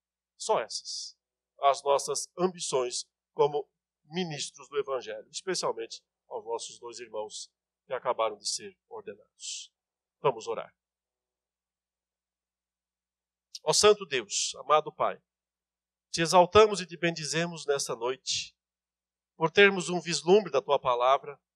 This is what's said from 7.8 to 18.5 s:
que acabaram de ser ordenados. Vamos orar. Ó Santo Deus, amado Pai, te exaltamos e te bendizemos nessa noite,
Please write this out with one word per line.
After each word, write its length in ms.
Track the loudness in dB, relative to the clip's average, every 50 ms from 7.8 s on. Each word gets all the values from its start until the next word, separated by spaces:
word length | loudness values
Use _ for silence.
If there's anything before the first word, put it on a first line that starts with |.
| _
que 60 | -10 -8
acabaram 440 | -6 -4 -4 -2 0 0 -2 -2
de 120 | -4 -8 -8
ser 280 | -8 -8 -8 -12 -18 _ _ -18
ordenados. 840 | -16 -16 -14 -14 -16 -16 -18 _ _ _ -14 -12 -12 -12 -14 -16 _ _ _ _ _ _ _ _ _ _
Vamos 260 | 0 0 0 0 -4
orar. 280 | -6 -6 -6 -8 -12 _ _ _ _ _ _ _ _ _ _ _ _ _ _ _ _ _ _ _ _ _ _ _ _ _ _ _ _ _ _ _ _ _ _ _ _ _ _ _ _ _ _ _ _ _ _ _ _ _ _ _ _ _ _ _ _ -20 -10 -2
Ó 100 | 0 2
Santo 320 | 6 6 6 6 6 2
Deus, 500 | -4 -4 -4 -4 -4 -4 -4 -4 -4 -6
amado 360 | -8 -2 2 2 2 2 0 -4
Pai, 280 | -2 -2 -2 -2 -4 _ _ _ _ _ _ _ _ _ _ _ _ _ _ _ _ _ _
te 100 | -4 -4
exaltamos 600 | 0 4 8 6 6 8 10 8 8 8 6 0
e 60 | -8
te 100 | -10 -10
bendizemos 720 | -4 -2 -2 -2 -2 -6 -4 -2 -2 -2 -2 -4 -8 -2
nessa 280 | -2 -2 -2 -2 -4 -6
noite, 600 | -4 -4 -4 -4 -6 -6 -6 -6 -6 -6 -8